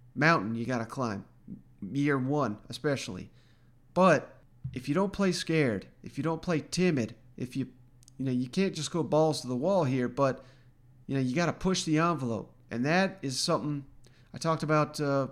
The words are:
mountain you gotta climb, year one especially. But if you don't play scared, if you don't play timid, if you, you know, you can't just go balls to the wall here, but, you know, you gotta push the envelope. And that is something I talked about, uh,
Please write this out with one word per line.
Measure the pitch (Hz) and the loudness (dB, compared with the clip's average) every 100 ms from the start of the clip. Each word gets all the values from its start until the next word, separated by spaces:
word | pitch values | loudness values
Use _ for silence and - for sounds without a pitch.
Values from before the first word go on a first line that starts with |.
| - - | -12 0
mountain | 156 160 101 113 | 4 4 0 -4
you | 117 | -2
gotta | 123 113 | -4 -4
climb, | 139 120 98 - - - - - - 95 | -4 -4 -4 -10 -20 -18 -18 -18 -14 -6
year | 139 143 135 | -2 2 2
one | 131 147 120 107 - | 0 0 0 -4 -10
especially. | - 151 139 - 92 - - - - - _ _ | -6 -2 -2 -4 -10 -14 -20 -20 -20 -20 _ _
But | 175 185 135 - - - - - | 4 6 6 2 -20 -20 -14 -10
if | 135 143 | -8 -2
you | 160 | 0
don't | 202 | 0
play | 196 190 | 0 0
scared, | 175 - 160 135 101 - - | 0 0 2 2 0 -6 -16
if | - - | -12 -4
you | |
don't | 156 165 | -4 -4
play | 185 156 | -2 -2
timid, | - - 180 139 107 - - - | -2 0 2 2 -2 -6 -18 -10
if | 127 135 | -8 -6
you, | 127 - - - - - | -6 -10 -20 -20 -20 -6
you | 131 | -2
know, | |
you | 127 127 | -2 -2
can't | 185 190 | 0 -2
just | 156 143 | -2 -4
go | 170 | -2
balls | 131 151 156 151 | 2 4 4 0
to | 123 | -4
the | 123 | -2
wall | 170 196 | 0 2
here, | 135 131 123 | 2 0 0
but, | 131 139 127 - - - _ - - - | 2 0 0 -10 -20 -20 _ -20 -18 -6
you | 135 | -2
know, | |
you | 127 135 | 0 0
gotta | 165 | 0
push | - 190 180 | 0 0 0
the | 165 151 | 2 2
envelope. | 170 151 123 110 - - - | 2 0 -2 -4 -6 -16 -8
And | 117 139 | -2 2
that | 180 190 - | 2 2 -2
is | 139 127 | -6 -2
something | - 160 147 143 139 - - - - | 0 0 0 -6 -8 -20 -20 -20 -18
I | - | -6
talked | 165 156 | -2 -2
about, | 156 156 147 151 | 2 2 2 0
uh, | 143 139 131 | 0 2 0